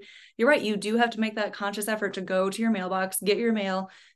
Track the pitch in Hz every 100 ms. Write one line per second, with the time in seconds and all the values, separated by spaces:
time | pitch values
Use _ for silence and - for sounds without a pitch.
0 | - - - - 240 302 208 202 202 233
1 | 233 226 220 214 202 - 202 208 208 214
2 | 202 196 185 190 190 196 226 202 185 190
3 | 190 - 190 202 233 220 190 190 190 -
4 | -